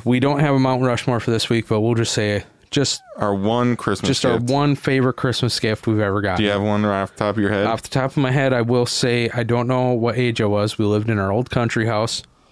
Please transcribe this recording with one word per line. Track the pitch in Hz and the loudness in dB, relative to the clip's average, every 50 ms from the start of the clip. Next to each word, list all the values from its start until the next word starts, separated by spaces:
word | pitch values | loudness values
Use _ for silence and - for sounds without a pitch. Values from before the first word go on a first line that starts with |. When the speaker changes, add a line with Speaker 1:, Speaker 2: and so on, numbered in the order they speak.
| 107 | 0
Speaker 1:
we | 117 123 127 | 0 0 2
don't | 127 139 147 143 | 2 2 2 2
have | 151 147 139 | 2 2 2
a | 135 | 2
Mount | 131 131 131 123 | 2 2 2 0
Rushmore | 131 127 120 113 - - 123 113 | 0 0 0 0 -2 -2 -2 -2
for | - - | 0 0
this | 117 110 - - | 0 0 0 0
week, | 120 117 110 - | 0 0 0 0
but | 113 107 | 0 0
we'll | 107 117 117 | 2 2 2
just | 113 117 - | 0 0 0
say | - 110 107 104 104 101 - - - _ _ - | 0 -2 0 0 -2 -2 -4 -8 -18 _ _ -4
just | - 143 135 - - - - 719 605 | -2 0 0 0 -2 -6 -10 -12 -8
Speaker 2:
Our | - 107 104 101 | -4 -2 0 0
one | 98 98 107 117 120 123 123 120 | 0 0 0 2 2 2 0 0
Christmas | - - 113 101 - - 98 | -2 -2 -2 -2 -2 0 -2
Speaker 1:
just | 135 - - | 0 2 2
our | 131 117 113 | 0 0 0
Speaker 2:
gift. | 120 120 | 0 0
Speaker 1:
one | 135 139 143 147 139 | 0 2 2 0 0
favorite | - - 147 135 135 127 131 123 | 0 0 0 0 2 2 0 0
Christmas | - - 131 117 - - 117 - - | -2 -2 -2 -2 0 -2 -2 -2 0
gift | - 113 107 - - | -2 -2 -2 -2 0
we've | 113 110 104 | 0 0 2
ever | 107 98 98 104 | 2 0 0 0
gotten. | 101 98 90 101 | 0 0 0 0
Speaker 2:
Do | 104 | 0
you | 101 | 0
have | 101 101 | 0 0
one | 101 107 104 104 104 | 0 0 0 0 0
right | 104 101 98 | 0 0 0
off | 95 - | -2 -4
the | - - | -4 -4
top | 110 104 101 | -2 -2 0
of | 107 | 0
your | 101 98 | 0 0
head? | 104 98 101 | 0 0 0
Speaker 1:
Off | 107 113 110 | 0 -2 -4
the | - - | -4 -2
top | - 135 127 135 | -2 0 0 0
of | - | 0
my | 151 135 127 | 0 0 2
head, | 127 147 135 135 | 2 2 2 2
I | 131 120 | 2 2
will | 113 117 123 123 120 | 2 2 2 0 0
say | - - - - 123 117 120 117 113 | 0 -2 0 0 0 2 0 0 -2
I | - 120 120 | -2 -2 -2
don't | 107 117 120 120 120 | 0 0 0 0 0
know | 131 127 127 123 | 0 0 0 0
what | 123 113 113 120 110 127 | 0 0 0 0 0 0
age | 123 120 113 - | 0 0 0 0
I | 113 | 0
was. | 104 104 104 104 107 - | 0 2 0 0 -2 -2
We | - 110 | -2 0
lived | 104 104 107 107 113 | 0 0 0 0 0
in | 113 104 | 0 0
our | 95 98 | 0 0
old | 98 113 127 - | 0 -2 -2 -2
country | - 131 117 113 - 123 110 | -2 -2 0 0 0 -2 -2
house. | 113 113 104 113 117 - - - - _ _ _ _ | 0 0 0 -2 -2 -4 -8 -10 -14 _ _ _ _